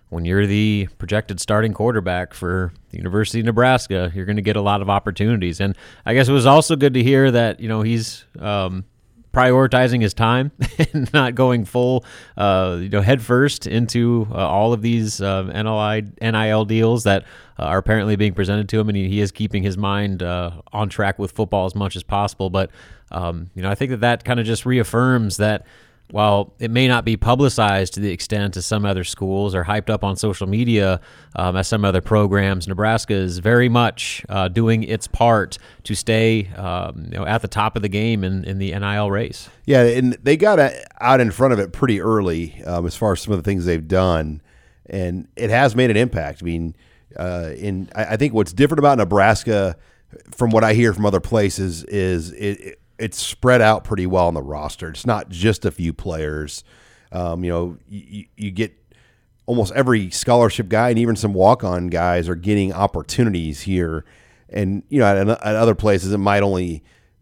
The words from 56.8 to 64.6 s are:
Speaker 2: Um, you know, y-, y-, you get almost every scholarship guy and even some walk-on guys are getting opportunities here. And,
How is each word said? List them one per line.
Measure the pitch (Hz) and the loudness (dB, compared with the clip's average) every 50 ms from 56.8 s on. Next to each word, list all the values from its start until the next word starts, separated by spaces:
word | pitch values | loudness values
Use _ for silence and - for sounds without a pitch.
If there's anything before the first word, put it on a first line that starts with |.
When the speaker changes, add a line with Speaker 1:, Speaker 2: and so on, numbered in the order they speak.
| _ _ _ _ _ - - | _ _ _ _ _ -12 -8
Speaker 2:
Um, | 90 87 87 85 85 90 | -6 -6 -6 -4 -4 -4
you | 87 | -4
know, | 87 85 87 90 85 - _ - | -2 -2 -4 -6 -8 -12 _ -18
y-, | 101 101 69 65 | -18 -18 -18 -16
y-, | 87 104 95 _ _ | -16 -16 -18 _ _
you | - 104 101 | -10 -10 -8
get | 92 90 110 104 _ _ _ _ _ _ _ _ _ _ _ _ _ _ _ | -4 -4 -4 -6 _ _ _ _ _ _ _ _ _ _ _ _ _ _ _
almost | - 120 120 110 92 | -4 0 0 0 0
every | - 135 135 127 123 110 98 90 | 2 0 2 2 2 2 0 -2
scholarship | - - - - 123 120 120 107 - - 113 92 | -6 -6 0 2 4 4 4 4 2 0 -4 -2
guy | 98 107 117 123 | 0 2 2 2
and | 120 113 | 2 2
even | 117 117 113 | 2 0 0
some | 101 - 107 101 | 0 -2 -2 2
walk-on | 90 92 101 123 - - 98 90 90 90 90 | 4 6 6 4 4 2 -4 -4 -2 -4 -2
guys | 85 85 85 87 87 87 85 82 | -2 0 0 0 0 0 -2 -2
are | 90 | -4
getting | 82 85 101 104 104 98 92 90 | -6 -2 0 0 2 0 0 -2
opportunities | 85 101 98 - 87 76 - - - 123 113 98 87 82 78 73 - | 0 -2 -2 -2 -4 -8 -6 -2 0 0 0 0 -2 -4 -4 -6 -8
here. | - - 95 90 87 82 80 78 - _ _ _ _ _ _ _ _ - | -6 -2 -2 0 0 -2 -4 -6 -10 _ _ _ _ _ _ _ _ -10
And, | - - | -4 -4